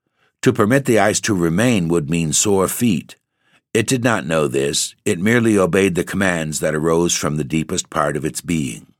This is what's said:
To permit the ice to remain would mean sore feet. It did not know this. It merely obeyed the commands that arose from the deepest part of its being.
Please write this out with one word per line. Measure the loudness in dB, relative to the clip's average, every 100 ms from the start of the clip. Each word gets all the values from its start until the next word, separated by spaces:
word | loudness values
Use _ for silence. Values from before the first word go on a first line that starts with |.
| _ _ _ _
To | 0
permit | 2 2 2 2
the | 2
ice | 2 0
to | -2
remain | 0 0 2 2 0 0
would | -2 0
mean | -2 0
sore | 0 0 2 0
feet. | 0 0 0 -4 -16 _ _ _ _ _
It | -2 0
did | 0
not | 0 0 0
know | 0 0
this. | 0 -2 -2 -6 -6
It | -6 -2
merely | 2 2 4 4
obeyed | 2 2 2
the | 0
commands | -2 -2 0 0 -4 -4
that | -2
arose | 0 0 2 2
from | 0 -2 -4
the |
deepest | -2 -4 -2 -6 -4
part | -2 -2 -2
of |
its | -6 -6
being. | -4 -4 -4 -8 -18